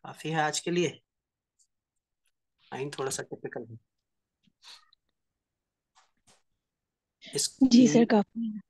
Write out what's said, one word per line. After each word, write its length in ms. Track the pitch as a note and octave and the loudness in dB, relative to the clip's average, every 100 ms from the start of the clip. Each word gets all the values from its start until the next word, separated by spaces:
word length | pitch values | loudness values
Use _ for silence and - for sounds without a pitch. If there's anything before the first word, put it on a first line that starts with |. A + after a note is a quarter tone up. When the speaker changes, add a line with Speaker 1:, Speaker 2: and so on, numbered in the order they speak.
| - | -18
Speaker 1:
काफी 240 | B2 D#3 | -12 -6
है 120 | D#3+ | -2
आज 180 | D3+ D3 | -2 -4
के 120 | - | -4
लिए। 300 | F3 D#3+ - _ _ _ _ _ _ _ _ _ _ _ _ _ _ _ _ _ | -2 -2 -6 _ _ _ _ _ _ _ _ _ _ _ _ _ _ _ _ _
आइन 160 | B2+ C#3+ | -10 -10
थोड़ा 220 | C#3+ C3+ | -8 -8
सा 120 | C3+ | -8
typical 420 | C3+ - C3 C3 A2+ | -10 -14 -12 -12 -14
है। 60 | A2+ _ _ _ _ _ _ _ _ - - _ _ _ _ _ _ _ _ _ _ _ _ _ _ _ _ _ _ _ _ _ _ _ _ - - | -18 _ _ _ _ _ _ _ _ -20 -20 _ _ _ _ _ _ _ _ _ _ _ _ _ _ _ _ _ _ _ _ _ _ _ _ -12 -6
इस 220 | - - | -6 0
Speaker 2:
जी 240 | C4 A#3 B3 | 6 8 8
सर, 120 | A#3 | 6
Speaker 1:
ये 60 | A#3 | 4
Speaker 2:
काफी 460 | G#3+ - A3+ A3+ | 2 0 -8 -8
है। 100 | G#3+ | -10